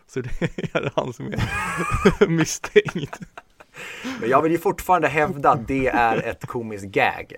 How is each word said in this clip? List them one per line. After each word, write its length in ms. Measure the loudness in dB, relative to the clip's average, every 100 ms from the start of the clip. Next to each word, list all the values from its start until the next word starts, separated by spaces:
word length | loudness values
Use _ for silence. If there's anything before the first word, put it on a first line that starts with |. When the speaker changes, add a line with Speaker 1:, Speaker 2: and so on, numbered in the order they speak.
| _
Speaker 1:
Så 140 | -8
det 80 | -4 -2
<laughs> 0 | -2 -4 -4
är 180 | -4 -2 -2
han 180 | -4
som 120 | -8 -8
är 1000 | -2 -2 -2 -4 -6 -2 2 2 4 2
<laughs> 0 |
misstänkt. 920 | 4 0 -2 2 2 2 -6 -8 -10 -16 -20 _ _ -20 -18 -16 -12 -10 -6
Speaker 2:
Men 80 | 2
jag 120 | 4
vill 100 | 4
ju 60 | 2
fortfarande 500 | 0 -2 2 4 4
hävda 420 | 2 0 2 4
att 160 | 4 2
det 200 | 0 2
är 300 | 4 4 2
ett 280 | -2 -8 -8
komiskt 400 | -8 -6 -10 -4
gag, 480 | 2 2 0 -10